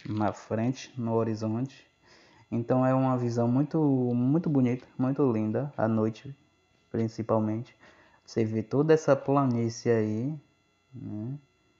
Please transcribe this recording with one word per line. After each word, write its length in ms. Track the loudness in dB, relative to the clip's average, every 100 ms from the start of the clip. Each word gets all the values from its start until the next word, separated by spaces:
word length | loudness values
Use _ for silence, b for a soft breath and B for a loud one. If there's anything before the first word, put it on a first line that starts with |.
| -8
na 240 | -2 -2
frente, 640 | -4 -6 -4 -2 -4 -8 -8
no 160 | -2
horizonte. 720 | 0 0 -2 -4 -4 -6 -10 -20 _ b b b b b
Então 360 | -4 0 2 4
é 80 |
uma 240 | 2 2 0
visão 280 | 0 0 2
muito, 320 | 2 2 2 2 2 2
muito 360 | 2 2 2 2
bonita, 380 | 2 2 0 -6 -4
muito 320 | -2 2 2
linda, 440 | 2 0 -2 -4 -2
à 100 | 0
noite, 480 | 2 0 -2 -12 -16 _ _ _ _ _
principalmente. 840 | -4 -4 -4 -2 0 0 -2 -8 -16 B B B B -8
Você 200 | -2 0
vê 180 | -2
toda 300 | -2 0 4
essa 240 | 4 4 0
planície 760 | 2 2 2 0 -2 -2 0
aí, 480 | 2 2 -2 -4 -8 -14 _ _ _ _
né, 440 | -16 -12 -8 -8 -10 -14 _ _ _